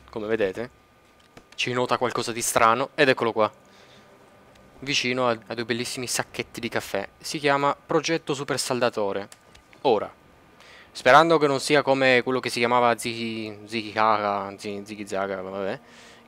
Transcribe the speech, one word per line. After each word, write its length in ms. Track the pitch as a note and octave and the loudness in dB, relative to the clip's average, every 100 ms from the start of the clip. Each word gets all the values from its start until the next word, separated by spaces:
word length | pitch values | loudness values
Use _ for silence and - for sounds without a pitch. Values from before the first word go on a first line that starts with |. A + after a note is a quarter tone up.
| - | -14
come 180 | A2+ G#2+ | -8 -4
vedete, 420 | A2 G2 F#2+ B2 _ _ _ _ _ _ - - - | 0 0 -4 -10 _ _ _ _ _ _ -20 -16 -8
ci 180 | - | -4
nota 240 | B2 B2 B2 | -2 0 0
qualcosa 340 | A#2+ B2 A#2+ | 0 -2 -4
di 100 | A2+ | -4
strano, 500 | A#2 A#2+ A2+ A#2 C#3 - | 0 4 4 4 0 2
ed 140 | C#3 | 2
eccolo 240 | B2+ A#2 | 4 2
qua. 180 | A2 G#2 - - - - - - - - - - - - - | 2 0 -2 -20 -20 -20 -20 -20 -20 -20 -20 -20 -20 -20 -14
Vicino 480 | C3+ C#3 B2+ B2+ B2 | -4 -2 -2 0 0
a, 100 | A2+ - | -2 -6
a 60 | |
due 120 | A#2+ A#2 | -8 -4
bellissimi 420 | A#2 A#2+ - B2 | -4 -6 -8 -6
sacchetti 540 | - - - - - | -4 -4 -8 -10 -8
di 80 | A#2 | -6
caffè. 360 | A2+ - G2 G2 - | -6 -4 -6 -6 -12
Si 200 | - D#3+ | -12 -2
chiama 360 | C#3+ C#3 C#3+ - | 0 2 0 -2
Progetto 580 | - D#3+ C#3+ E3 - | -2 -2 0 -4 -4
Super 240 | D#3+ C3+ C3+ | -6 -4 -4
Saldatore. 680 | - B2 A#2+ A2 G2+ G2 G#2 - _ - _ - | -2 0 0 0 -4 -4 -8 -16 _ -20 _ -2
Ora, 280 | C#3 G#2 F#2+ - _ _ _ - - - - | 2 2 0 -12 _ _ _ -20 -20 -20 -20
sperando 440 | - B2+ C#3 E3 D#3+ | 0 6 8 8 4
che 100 | D3 | 2
non 120 | C3+ | 0
sia 220 | - D3 | 2 2
come 400 | C3+ C3+ C3 B2 | 4 4 4 4
quello 160 | B2 B2+ | 2 -2
che 100 | A#2+ | -2
si 100 | A#2+ | -2
chiamava 380 | A#2 B2 B2 A2+ | 2 4 4 2
Ziggy, 680 | B2 A#2 A#2 A2+ G#2+ G#2 G#2 | -4 -6 -8 -8 -10 -12 -8
Ziggy 300 | A2+ G#2 G#2 | -8 -4 0
Haga, 600 | A2 G#2+ G#2 G2+ G2 G2 | 2 2 0 -2 -6 -10
Zi-, 260 | G#2+ G2+ G2+ | -10 -10 -10
Ziggy 200 | G#2+ G2+ | -14 -8
Zaga, 360 | G2 G2 F#2+ | -6 -4 -6
vabbè, 380 | F#2 G2 G2 B2+ - - - - | -8 -8 -6 -8 -12 -20 -20 -20